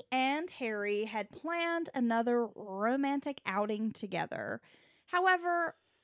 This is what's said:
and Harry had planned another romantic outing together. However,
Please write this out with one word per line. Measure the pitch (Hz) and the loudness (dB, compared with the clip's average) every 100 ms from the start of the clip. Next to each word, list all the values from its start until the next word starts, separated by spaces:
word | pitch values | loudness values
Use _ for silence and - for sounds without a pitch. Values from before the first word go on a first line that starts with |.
| - | -2
and | 254 262 294 359 | 0 2 0 -4
Harry | - 233 214 202 208 214 | -6 -4 -2 0 0 0
had | 214 208 | -4 -6
planned | - 311 339 339 339 330 | -8 -4 -2 0 0 -2
another | 269 233 226 233 240 226 | 0 2 4 4 2 0
romantic | - 208 190 220 269 277 277 294 269 - | -4 -8 -2 0 2 2 0 -2 -4 -2
outing | 190 214 214 220 | 0 0 0 -2
together. | - 202 180 160 - 104 - - - _ _ _ | -4 -4 -4 -4 -4 -4 -6 -10 -20 _ _ _
However, | 359 370 370 349 349 330 - _ _ | 2 4 4 2 0 0 -4 _ _